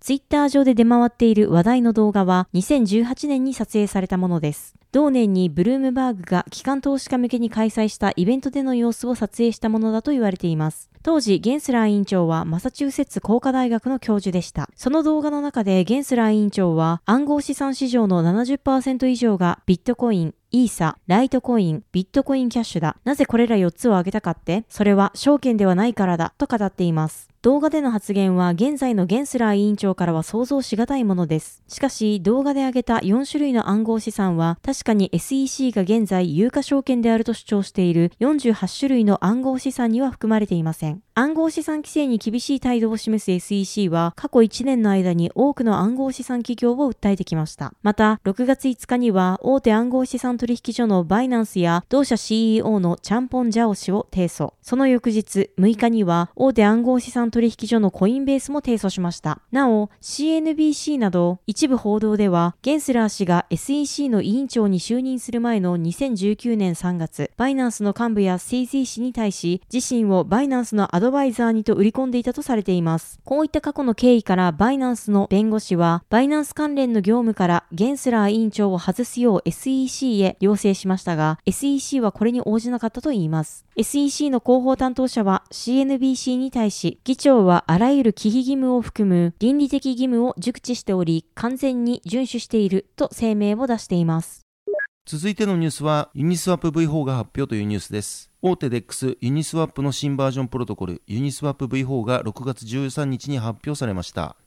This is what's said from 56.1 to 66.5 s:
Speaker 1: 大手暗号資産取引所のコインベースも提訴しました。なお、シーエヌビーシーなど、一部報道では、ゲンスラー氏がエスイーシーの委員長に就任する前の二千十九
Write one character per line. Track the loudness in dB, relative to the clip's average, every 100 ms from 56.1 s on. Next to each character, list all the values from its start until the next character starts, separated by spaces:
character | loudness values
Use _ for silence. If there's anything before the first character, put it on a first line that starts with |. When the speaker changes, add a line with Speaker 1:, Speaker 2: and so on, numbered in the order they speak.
| 0 -2 0
Speaker 1:
大 | 2
手 | 4
暗 | 4 4
号 | 2 0
資 | -2
産 | -4 -2
取 | 2 0
引 | 0 -2
所 | 2
の | 2
コ | 2 0
イ | 2
ン | 0
ベ | 0
ー |
ス | -2
も | -4
提 | -2
訴 | -2 -2
し | -2
ま | -4
し | -4
た。 | -6 -8 _
な | 0 2
お、 | 2 0 _
シ | -12 -4 0
ー | 0
エ |
ヌ | 0
ビ | 0 0
ー |
シ | 0 -4
ー | 0
な | 0
ど、 | 2 0 0 -6
一 | -2 0
部 | 0
報 | 0 0
道 | 0 2
で | 2
は、 | 2 0 -2
ゲ | -2
ン | -2
ス | 0
ラ | 0 0
ー |
氏 | -2 0
が | 0 0
エ | -6
ス | -2
イ | -4
ー | -2
シ | -4 0
ー |
の | 0
委 | 0
員 | -2 -2
長 | 0 0
に | 0
就 | -2 -4
任 | -2 -6
す | -6
る | -4
前 | 0 0
の | 0 0
二 | -2
千 | -2 -4
十 | 0 -2 -2
九 | -2